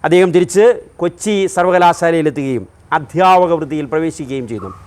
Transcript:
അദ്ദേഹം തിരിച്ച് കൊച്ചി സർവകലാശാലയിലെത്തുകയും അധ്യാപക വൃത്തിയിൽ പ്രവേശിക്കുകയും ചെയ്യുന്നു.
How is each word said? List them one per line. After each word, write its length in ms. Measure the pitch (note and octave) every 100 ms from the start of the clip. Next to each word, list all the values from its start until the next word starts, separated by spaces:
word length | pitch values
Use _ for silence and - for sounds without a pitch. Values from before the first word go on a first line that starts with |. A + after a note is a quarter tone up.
| D3+
അദ്ദേഹം 240 | F3+ F#3
തിരിച്ച് 300 | E3+ F3 G3 A3+ A#3 - -
കൊച്ചി 340 | F3 E3+ G#3+ G#3 F#3+
സർവകലാശാലയിലെത്തുകയും 1120 | - F3+ F3+ F3 E3+ E3+ E3 D3+ C#3+ C3+ B2 F#2 _ _ D#3+
അധ്യാപക 520 | D3 D#3+ F#3 F#3 F3+ E3
വൃത്തിയിൽ 280 | D3+ D3+ C#3+
പ്രവേശിക്കുകയും 540 | D#3 D#3+ D#3 C3+ C3+ A#2
ചെയ്യുന്നു. 200 | A2 F#2+ F#2